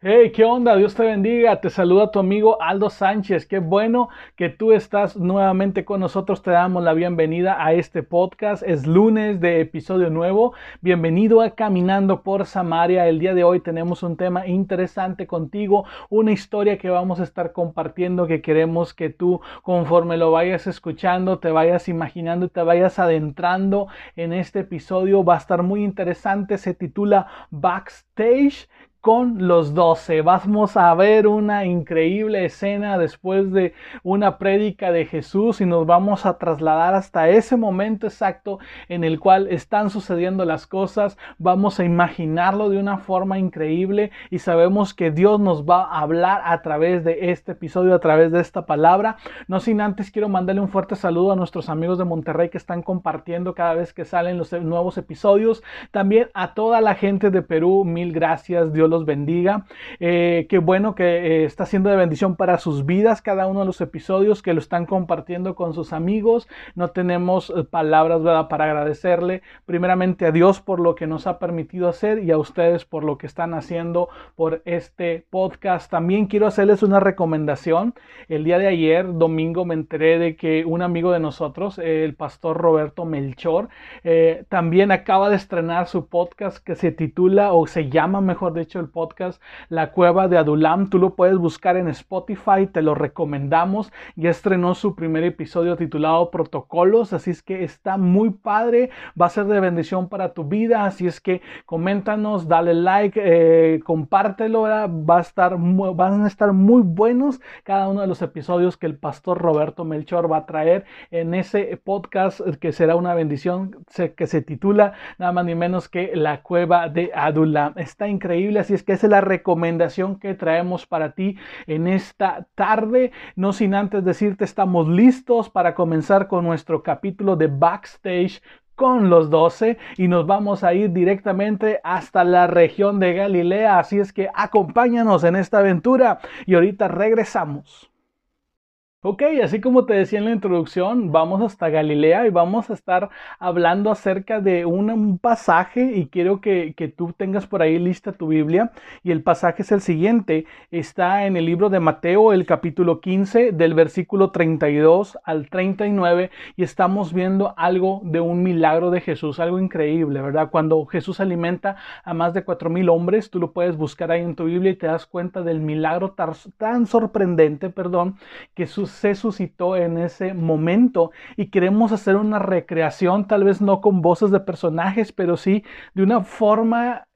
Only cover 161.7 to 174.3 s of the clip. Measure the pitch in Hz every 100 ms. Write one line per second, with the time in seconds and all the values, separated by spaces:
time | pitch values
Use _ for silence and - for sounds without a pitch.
161.7 | 196 - - - 165 170 180 190 170 170
162.7 | 170 180 170 175 208 208 180 170 - 175
163.7 | 160 151 - 165 170 170 156 165 175 190
164.7 | 185 165 160 - 139 175 185 170 160 156
165.7 | 151 156 170 190 196 165 160 208 _ 214
166.7 | 240 226 233 208 - 190 170 156 147 190
167.7 | 185 175 180 175 190 - - - - 170
168.7 | - 196 - 214 196 226 - 180 _ 175
169.7 | 185 170 165 170 - 190 190 165 160 160
170.7 | 196 247 190 165 - - - 196 196 180
171.7 | 208 226 214 208 196 214 214 196 185 165
172.7 | 165 156 - 180 190 196 208 196 196 202
173.7 | 196 208 190 165 175 208